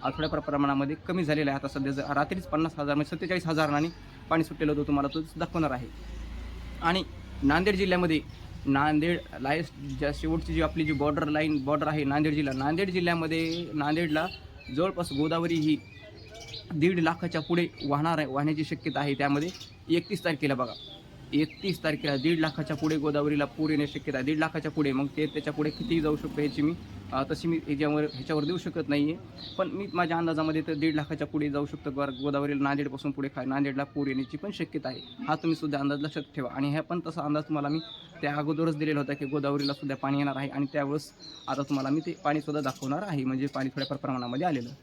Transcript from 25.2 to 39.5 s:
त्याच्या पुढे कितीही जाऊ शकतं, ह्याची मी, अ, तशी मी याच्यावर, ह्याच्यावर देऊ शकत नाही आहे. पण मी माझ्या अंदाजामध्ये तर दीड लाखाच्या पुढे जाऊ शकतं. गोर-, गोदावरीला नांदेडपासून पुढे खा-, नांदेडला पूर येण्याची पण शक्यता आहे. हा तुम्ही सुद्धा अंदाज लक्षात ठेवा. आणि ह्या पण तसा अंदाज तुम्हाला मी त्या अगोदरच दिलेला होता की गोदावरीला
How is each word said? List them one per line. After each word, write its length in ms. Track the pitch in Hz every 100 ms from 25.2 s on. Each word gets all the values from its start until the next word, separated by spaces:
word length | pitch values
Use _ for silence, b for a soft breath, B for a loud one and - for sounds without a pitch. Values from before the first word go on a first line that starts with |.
| 151
त्याच्या 280 | 151 147
पुढे 160 | 147 151
कितीही 320 | - 156 165
जाऊ 140 | 151 147
शकतं, 260 | 151 131
ह्याची 200 | 147 139
मी, 120 | 147 175 - - -
अ, 120 | 127 139
तशी 160 | 151 170
मी 120 | 165 -
याच्यावर, 340 | 139 147 151
ह्याच्यावर 400 | 151 127 127 156
देऊ 140 | 147 180
शकत 320 | 185 165 147
नाही 220 | 147 147
आहे. 60 | 170 - - - -
पण 120 | 185
मी 160 | 180 202
माझ्या 240 | 180 175 165
अंदाजामध्ये 440 | 170 156 156 156
तर 120 | 156
दीड 220 | 156 160 156
लाखाच्या 320 | 143 156 147
पुढे 220 | 156 147
जाऊ 160 | 143 143
शकतं. 300 | 151 151 131
गोर-, 160 | 139
गोदावरीला 520 | 127 143 143 143 143
नांदेडपासून 480 | 139 139 143 131 147
पुढे 180 | 139 139 143
खा-, 100 | 131
नांदेडला 380 | 135 143 135
पूर 240 | 143 147 139
येण्याची 300 | 131 131 151
पण 140 | 202
शक्यता 380 | - 160 151 135
आहे. 100 | 131 - - -
हा 80 | 151
तुम्ही 200 | 165 156
सुद्धा 240 | 156 143
अंदाज 200 | 139 143
लक्षात 220 | 151 156 139 -
ठेवा. 140 | 131
आणि 180 | 135 143
ह्या 120 | 151
पण 160 | 151 175 165
तसा 140 | 165
अंदाज 220 | 147 151
तुम्हाला 260 | 151 151 143
मी 100 | 160 - - - -
त्या 140 | 147 143
अगोदरच 400 | 147 156 165 147
दिलेला 240 | 151 147
होता 140 | 139
की 120 | 143 139
गोदावरीला 480 | 147 139